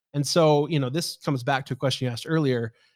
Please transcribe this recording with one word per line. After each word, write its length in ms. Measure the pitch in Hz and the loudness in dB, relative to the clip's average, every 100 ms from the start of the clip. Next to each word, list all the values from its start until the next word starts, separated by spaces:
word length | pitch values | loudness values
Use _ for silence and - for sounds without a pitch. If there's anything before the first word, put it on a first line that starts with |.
| _ | _
And 120 | 143 139 | -6 0
so, 420 | 175 160 147 151 | 4 6 4 2
you 120 | 160 | 0
know, 100 | 127 | 0
this 280 | 147 - - | -4 -6 -6
comes 260 | - 135 | -4 -2
back 220 | 120 135 131 | -2 -4 -4
to 60 | |
a 40 | 127 | -4
question 280 | 135 - 127 | -2 -2 -4
you 40 | |
asked 140 | 117 123 | -6 -2
earlier. 460 | 160 147 123 113 - _ | 0 2 0 -2 -10 _